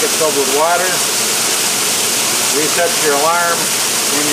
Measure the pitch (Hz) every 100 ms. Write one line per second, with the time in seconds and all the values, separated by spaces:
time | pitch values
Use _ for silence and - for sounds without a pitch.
0 | 156 - 156 139 135 139 165 175 185 175
1 | - - 220 220 - - 214 - - -
2 | - - - - - 135 151 175 170 -
3 | 156 143 156 175 170 170 - - - -
4 | - 147 147